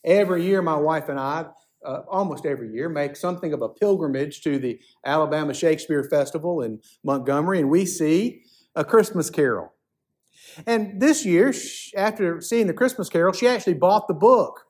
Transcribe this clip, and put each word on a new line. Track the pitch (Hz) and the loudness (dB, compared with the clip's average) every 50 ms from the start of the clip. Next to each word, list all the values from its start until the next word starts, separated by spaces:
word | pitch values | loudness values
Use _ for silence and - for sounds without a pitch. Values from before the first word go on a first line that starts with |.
| _ | _
Every | 160 180 202 202 180 180 170 170 | 4 4 4 4 2 0 0 2
year, | 185 196 190 180 | 2 2 2 2
my | 165 156 | 0 0
wife | 147 147 156 160 156 135 135 | 0 0 0 0 -2 -4 -6
and | 143 139 | -6 -6
I, | 135 135 147 160 165 160 - _ _ _ _ _ - | -4 -4 -4 -6 -8 -12 -16 _ _ _ _ _ -12
uh, | - 156 - - - | -10 -10 -10 -10 -6
almost | 190 185 202 180 143 - - | -4 -4 -4 -4 -6 -6 -6
every | 156 139 - 117 110 110 | -6 -6 -6 -8 -10 -8
year, | 113 143 170 | -8 -6 -6
make | 165 147 147 143 143 | -4 -4 -6 -6 -6
something | - - 180 180 175 - 165 147 | -6 -6 -6 -6 -4 -6 -6 -6
of | - | -4
a | 117 113 | -6 -8
pilgrimage | - _ 208 202 196 180 165 143 131 135 143 147 - - - | -4 _ 0 0 0 0 0 -4 -2 -4 -4 -6 -8 -6 -4
to | 160 143 135 | -2 -2 -2
the | 127 123 113 - _ _ _ _ - | -2 -6 -8 -8 _ _ _ _ -6
Alabama | 135 143 156 156 147 151 156 156 147 131 | -2 0 0 0 0 -2 -2 -2 -4 -4
Shakespeare | - - 165 156 160 - - 156 143 131 | 0 0 0 0 0 -2 -2 -2 -2 0
Festival | 139 - 147 143 135 - - 151 175 175 160 127 | 0 0 0 0 0 -4 -6 -4 -4 -4 -4 -4
in | 113 110 107 _ _ _ _ _ | -6 -8 -10 _ _ _ _ _
Montgomery, | 147 139 139 123 131 139 143 156 180 196 180 | -2 -2 -2 0 0 0 0 0 0 0 2
and | 151 139 | 2 4
we | 151 180 196 | 4 2 2
see | 175 - - 160 151 160 180 214 240 - - _ _ _ _ _ _ _ | 0 -2 -2 0 2 2 2 2 -2 -6 -8 _ _ _ _ _ _ _
A | - - | -4 -2
Christmas | - - 226 208 - 214 180 156 - | 4 6 4 4 4 0 -4 -4 -2
Carol. | - - 147 131 113 92 80 80 _ _ _ _ _ _ _ _ _ _ _ _ _ _ - - - - 160 | 0 0 2 2 0 -2 -6 -12 _ _ _ _ _ _ _ _ _ _ _ _ _ _ -20 -20 -20 -14 -4
And | - 233 226 214 196 196 190 | -2 -2 -2 -2 -4 -4 0
this | 240 294 311 - - | 2 2 2 2 0
year, | 196 170 170 214 277 254 | 2 4 4 4 4 2
sh-, | - - - - - - - - | -4 -8 -12 -14 -14 -16 -10 -4
after | 196 190 214 214 214 202 175 170 160 | -2 -2 -2 -2 -2 -2 -4 -4 -4
seeing | - - 233 233 220 185 | -6 -2 0 0 0 0
The | 165 | 0
Christmas | - 247 254 254 - 190 - | 0 0 0 0 -4 -10 -2
Carol, | - 170 165 185 185 | 0 2 2 2 2
she | 185 240 247 | 4 2 2
actually | 247 220 - 196 175 | 2 2 0 -2 0
bought | 139 160 180 202 214 196 | 2 4 4 4 4 2
the | - 175 | 0 -2
book. | 147 175 233 262 233 - - - - _ _ | 4 6 6 6 6 4 0 -4 -16 _ _